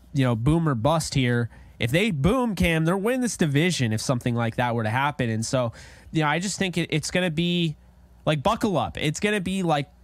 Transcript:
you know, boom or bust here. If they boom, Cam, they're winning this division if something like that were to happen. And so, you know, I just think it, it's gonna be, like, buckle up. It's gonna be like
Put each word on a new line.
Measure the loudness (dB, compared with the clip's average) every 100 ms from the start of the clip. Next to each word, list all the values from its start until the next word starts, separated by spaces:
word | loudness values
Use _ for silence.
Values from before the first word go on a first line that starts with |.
| -6
you | 0 0
know, | 2
boom | 2 2 2
or | 0
bust | 2 0 0
here. | 0 2 2 -2 -6 -18 -6
If | 0
they | 2 2
boom, | 2 2 2 0
Cam, | 2 2 2 2
they're | 0
winning | 0 0
this | -2 0
division | 0 2 2 2 0
if | 0
something | 0 -2 0 0
like | -2 0
that | -2 0
were |
to | 0
happen. | 0 0 -2 -2
And | -2
so, | -2 -2 -2 -6 -18 -20 -8
you | -2
know, | 0
I | 0
just | -2 -2
think | -2 -2
it, | -2
it's | -2 -2
gonna | -2 -2
be, | 0 0 0 0 -4 -14 -20 -20 -8
like, | -2 0
buckle | 0 0 0 0
up. | -2 -2
It's | -4 -2
gonna | -2 -2
be | -2 -2
like | 0 -2 -2 -12